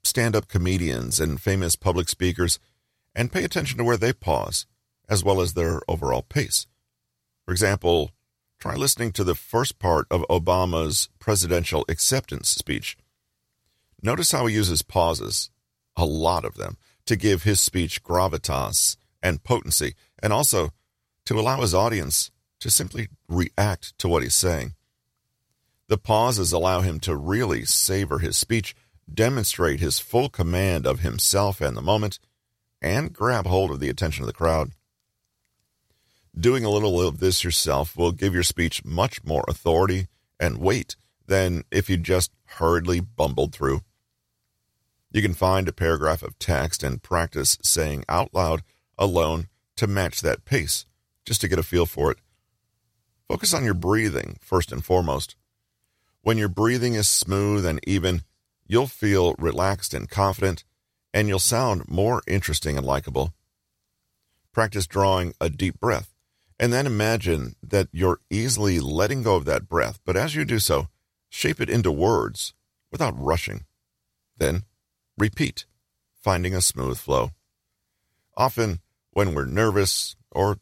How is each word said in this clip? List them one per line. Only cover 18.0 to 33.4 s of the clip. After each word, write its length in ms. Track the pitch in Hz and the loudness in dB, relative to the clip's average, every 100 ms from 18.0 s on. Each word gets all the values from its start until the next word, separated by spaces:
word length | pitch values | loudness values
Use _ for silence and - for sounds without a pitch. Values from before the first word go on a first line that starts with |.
gravitas 920 | - 87 92 78 - 67 58 - - - _ - | -2 0 0 -2 -4 -4 -2 0 0 -2 _ -4
and 220 | 92 76 | -2 -2
potency, 500 | - 123 - - 71 - _ - | -2 -2 0 -2 -2 -6 _ -6
and 100 | 107 | 0
also 380 | 107 147 101 76 - _ _ _ _ | 2 2 2 0 -6 _ _ _ _
to 160 | - 110 | -4 0
allow 220 | 113 135 | 0 0
his 120 | 113 | 2
audience 560 | 90 113 107 69 - - _ _ - | 2 2 0 -2 -2 -4 _ _ -10
to 100 | - | 0
simply 380 | - 87 - 110 - - | 0 0 -8 -10 -12 -4
react 680 | 85 90 - 104 - - - | -2 0 0 -2 -2 -10 -4
to 100 | 92 | 0
what 140 | 82 | 0
he's 120 | 62 | 2
saying. 400 | - 92 80 62 - _ _ _ _ _ _ _ _ _ _ - | 2 2 0 -4 -12 _ _ _ _ _ _ _ _ _ _ -4
The 80 | 107 | -2
pauses 560 | - 110 120 110 85 | 2 2 4 2 0
allow 300 | 85 90 90 | 2 2 2
him 180 | 92 78 | 0 -2
to 160 | 90 73 | -4 -4
really 480 | 76 104 113 64 | -2 0 0 0
savor 540 | 57 - - 98 98 73 | 0 0 2 0 -2 -2
his 180 | 87 - | -2 -2
speech, 400 | - 113 101 - _ _ - | 0 -2 -4 -12 _ _ -8
demonstrate 680 | 78 113 135 101 - 85 69 | 0 2 2 -2 0 0 2
his 180 | 82 - | 0 -2
full 300 | - 117 139 | 0 0 0
command 580 | - 85 87 98 85 65 | 0 0 2 2 0 0
of 140 | 64 | 0
himself 640 | 80 57 - 98 101 92 | -2 0 0 2 2 0
and 140 | 73 55 | -4 -2
the 60 | |
moment, 360 | 73 107 104 - _ _ _ _ _ - | 0 0 0 -6 _ _ _ _ _ -8
and 300 | 76 110 160 | -2 -2 -2
grab 340 | - 113 120 | -2 0 0